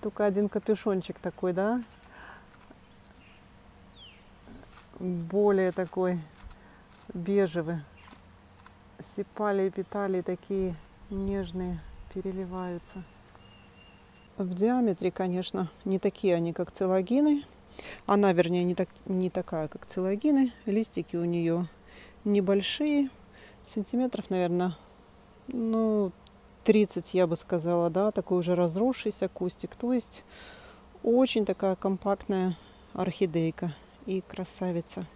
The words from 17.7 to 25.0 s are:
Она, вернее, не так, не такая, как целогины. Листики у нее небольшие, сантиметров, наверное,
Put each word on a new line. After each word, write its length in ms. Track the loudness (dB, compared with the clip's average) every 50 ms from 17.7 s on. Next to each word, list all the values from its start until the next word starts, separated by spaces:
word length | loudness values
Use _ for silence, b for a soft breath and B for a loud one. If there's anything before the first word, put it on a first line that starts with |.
| B B B B B B B
Она, 280 | 2 4 6 6 6 6
вернее, 300 | 4 4 4 4 2 2
не 120 | 2 2
так, 140 | 0 -2 -4 -4 -20 -6
не 240 | -2 0 0 0 0
такая, 380 | -2 -4 -6 -4 -4 -4 -4 -4
как 180 | -8 -12 -14
целогины. 680 | -8 -6 -2 -2 -2 -2 0 2 4 4 6 4 2 0 -4 -4
Листики 500 | 0 0 0 0 0 -4 -6 -6 -4 -4
у 80 | -2 0
нее 440 | 0 0 2 2 2 2 2 0 -4 B B B B B B B B B B 0
небольшие, 840 | 2 4 4 4 4 2 2 2 0 -2 -2 0 2 2 2 2 0 -2 -12 -20 -20 B B B B B B B
сантиметров, 640 | -8 -6 -6 -6 -2 -2 0 0 0 -2 -6 -6 -2
наверное, 460 | 0 0 2 2 2 2 0 0 -2 B B B B B